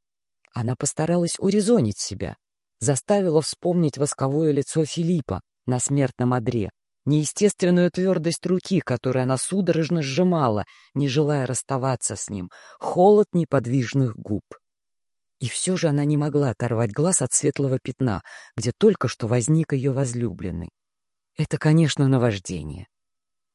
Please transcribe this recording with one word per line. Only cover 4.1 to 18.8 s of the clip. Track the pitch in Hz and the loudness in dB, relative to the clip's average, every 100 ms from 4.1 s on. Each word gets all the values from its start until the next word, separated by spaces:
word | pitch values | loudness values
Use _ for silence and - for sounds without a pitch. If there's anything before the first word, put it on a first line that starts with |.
| - 135 147 160 | -2 -2 0 2
лицо | 143 131 160 | 0 0 -2
Филиппа | 151 - 165 175 - 92 - _ - | -2 -2 0 -2 -2 -8 -8 _ -4
на | 123 | -2
смертном | - 139 131 - 123 | 0 0 0 0 0
одре, | 123 117 120 92 - _ _ | 0 0 -2 -4 -8 _ _
неестественную | 131 151 147 - 208 - 180 175 175 | 0 0 0 0 0 2 2 4 2
твердость | 185 190 180 160 160 - | 0 0 0 -2 -4 -2
руки, | 180 - 190 | -2 0 -2
которую | - 123 127 127 | 0 -2 -2 0
она | 127 131 | 0 -2
судорожно | - 196 180 160 160 170 | -2 -2 0 0 0 -2
сжимала, | 139 135 180 170 131 104 - - _ | -2 0 2 2 2 0 -4 -12 _
не | 135 143 | -2 0
желая | 127 147 147 127 | 2 2 0 -2
расставаться | 123 - 135 131 123 - 104 | -4 -4 -2 -2 -2 -4 -6
с | - | -8
ним, | 101 90 - - - | -8 -10 -14 -20 -12
холод | - - 190 208 208 | -4 4 6 6 4
неподвижных | 175 160 139 117 131 113 139 127 104 | 0 0 0 0 -2 0 0 -2 -4
губ. | - 104 - - _ _ _ _ _ _ _ _ | -6 -6 -6 -20 _ _ _ _ _ _ _ _
И | 123 | -8
все | - 180 180 | -6 -4 0
же | 165 | 0
она | 143 | 0
не | 147 151 | 2 0
могла | 147 143 139 | 0 0 0
оторвать | 110 120 113 117 | 0 -2 0 0
глаз | 104 165 185 | 0 0 0
от | 127 | 0
светлого | - 143 - 139 127 | 0 0 0 -2 -2
пятна, | - - 131 92 - - - - | -4 -4 -2 -2 -6 -20 -14 -6
где | 120 | -6
только | - | 4